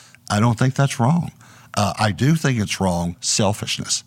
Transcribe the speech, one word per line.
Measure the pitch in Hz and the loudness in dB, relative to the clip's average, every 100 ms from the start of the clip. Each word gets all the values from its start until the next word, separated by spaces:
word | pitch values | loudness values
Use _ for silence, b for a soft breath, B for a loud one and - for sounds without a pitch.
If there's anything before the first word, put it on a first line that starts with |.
| B B - | B B -4
I | 104 | 0
don't | 117 110 | 2 2
think | 131 | 0
that's | - 139 - | 2 0 2
wrong. | 117 170 - - B B B | 2 2 -2 -10 B B B
Uh, | - 98 - | -2 -2 0
I | 110 | -2
do | 85 131 | 2 2
think | 165 143 120 | 2 2 0
it's | 95 - | -2 0
wrong, | 95 85 87 87 | 0 0 -2 -4
selfishness. | - - 98 104 - - - - | -4 0 0 0 -4 -6 -4 -6